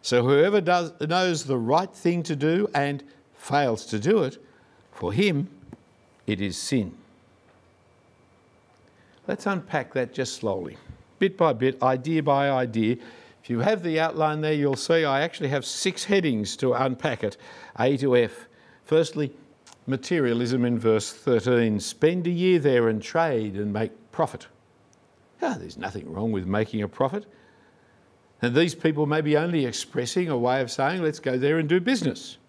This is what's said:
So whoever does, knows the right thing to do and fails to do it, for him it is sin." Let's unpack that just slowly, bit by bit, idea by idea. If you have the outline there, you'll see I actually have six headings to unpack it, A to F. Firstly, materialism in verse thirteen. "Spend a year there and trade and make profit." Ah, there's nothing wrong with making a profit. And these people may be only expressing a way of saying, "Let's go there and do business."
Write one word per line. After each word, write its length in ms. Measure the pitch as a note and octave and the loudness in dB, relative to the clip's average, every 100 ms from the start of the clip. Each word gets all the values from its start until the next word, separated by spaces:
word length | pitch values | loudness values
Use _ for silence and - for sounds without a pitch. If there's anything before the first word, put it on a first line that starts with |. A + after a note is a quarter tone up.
So 220 | - B2 | 2 2
whoever 380 | B2 C#3 F3 G#3 | 4 4 4 4
does, 320 | E3+ F3+ E3+ - | 2 0 0 -6
knows 420 | D3+ F3 F#3 E3 | -2 0 2 0
the 140 | C3 C3 | -2 -2
right 360 | A2+ D3+ F#3+ | 2 2 0
thing 300 | - F3 F3 | -2 0 0
to 100 | D#3+ | -2
do 360 | D3 D3 E3+ G#3 | -2 0 2 0
and 300 | C#3+ C#3+ C#3+ - - _ | 0 -2 -4 -10 -20 _
fails 520 | _ - C#3+ C#3 A2 - | _ -2 0 2 0 -4
to 120 | A2 | -4
do 240 | A2 G#3+ | 2 2
it, 180 | C3+ - - _ _ _ _ | 0 -6 -20 _ _ _ _
for 180 | - F2 | -8 -4
him 380 | G#2 G3+ D3 F3+ - - - _ _ _ _ - | 0 2 0 -4 -10 -20 -20 _ _ _ _ -6
it 140 | G#2 | -4
is 180 | G2 F2+ | -4 -6
sin." 360 | - C3+ F#2+ - - _ _ _ _ _ _ _ _ _ _ _ _ _ _ _ _ _ _ _ _ _ - | -2 -2 -2 -8 -20 _ _ _ _ _ _ _ _ _ _ _ _ _ _ _ _ _ _ _ _ _ -8
Let's 180 | G3 - | -4 -2
unpack 460 | F#3+ - D#3 B2+ C3 | -4 -2 -4 -4 -4
that 180 | B2+ | -4
just 220 | - B2+ - | -4 -6 -4
slowly, 420 | A2 F#2+ E2 - - - - _ | -4 -4 -6 -14 -20 -20 -20 _
bit 160 | F#3+ F#3+ | -2 2
by 160 | E3 | 2
bit, 320 | A#2+ C3 C3 | 2 0 2
idea 400 | B2+ C3 B2+ D#3+ | 0 0 0 -2
by 260 | D3 C#3 C#3 | 2 2 2
idea. 460 | C3 B2+ A2+ A2 A#2+ - - - _ | 0 0 0 0 0 -6 -20 -20 _
If 60 | - | -6
you 100 | A#2+ | 0
have 240 | C3+ A3 | 0 0
the 160 | E3+ D#3 | 0 0
outline 400 | D#3+ D#3 D#3 D3+ | 0 0 -2 0
there, 140 | D#3 | -2
you'll 240 | D3+ C#3+ C3+ | 0 0 0
see 260 | - E3 | 2 2
I 160 | D#3 C#3 | 4 2
actually 300 | E3 - C#3+ | 0 -2 -2
have 160 | C#3+ B2 | -2 -4
six 400 | - F#3+ F#3 - | -4 -4 -4 0
headings 500 | G3+ D#3+ A2+ G2+ - | 2 2 0 -4 -2
to 140 | C3 | 0
unpack 500 | A#2+ C3 B2 D#3 A#2 | 2 0 -2 -4 -2
it, 140 | G#2+ - - - - - | -4 -6 -18 -20 -20 0
A 200 | B2 C#3 | 0 2
to 180 | C3+ B2 | 4 4
F. 320 | A2+ - - _ _ _ - | 2 -2 -20 _ _ _ 0
Firstly, 480 | D#3+ D#3 - C#3+ - - _ - - - | 2 2 -2 -6 -6 -20 _ -20 -18 -6
materialism 760 | C3 - F3 C3 A#2 A#2+ B2+ | -6 -2 0 2 0 0 0
in 160 | A#2+ A#2+ | 0 2
verse 320 | A2 A2 - | 2 2 0
thirteen. 680 | - - A#2 G#2 A#2+ A#2 G#2 | -6 0 2 4 2 4 0
"Spend 440 | - - D3+ F3+ E3+ | -4 2 2 2 -2
a 60 | |
year 260 | F3 F#3 F3+ | 0 4 4
there 300 | C#3+ B2 A2+ | 4 4 4
and 140 | A2 | 0
trade 560 | G2+ E3 E3 B2 G#2+ G2 | -2 0 0 0 -2 -4
and 160 | G#2 | -4
make 180 | G#2 A2+ - - | -2 -4 -6 -20
profit." 340 | - D3+ - - _ _ _ _ _ _ _ _ _ | -4 -4 -4 -18 _ _ _ _ _ _ _ _ _
Ah, 160 | E4+ G#3 | -4 -4
there's 180 | D#2+ D#2 | -10 -8
nothing 320 | F#2+ G#2 D#2 | -8 -8 -10
wrong 220 | E2 A2+ | -4 -2
with 140 | G#2 F#2 | -2 -2
making 360 | G2+ A2 A2 | -2 -2 -2
a 60 | G#2 | -6
profit. 380 | - C3 G3 G#3 - _ _ _ _ _ _ _ _ _ _ | -2 -2 -2 -10 -20 _ _ _ _ _ _ _ _ _ _
And 140 | A#2+ B2 | 0 2
these 180 | E3+ | 2
people 320 | D#3+ D#3+ D3+ D3+ | 0 -2 0 0
may 140 | D3+ | 0
be 160 | D3+ D3+ | 2 0
only 300 | E3 E3+ C3 | 2 0 -2
expressing 640 | A#2 - - B2 - F3+ | -4 -8 -6 -4 -2 -2
a 80 | C3+ | 0
way 240 | A#2+ C3 | 0 0
of 100 | B2 | -2
saying, 300 | - C#3 F#3 | -2 -2 0
"Let's 180 | D#3+ D3+ | -2 -2
go 180 | C3+ B2+ | -4 0
there 200 | C#3 D#3+ | 0 0
and 100 | D3+ | 2
do 140 | F3 | 0
business." 560 | F3+ B3+ E3 - - - | 2 0 0 -4 -12 -20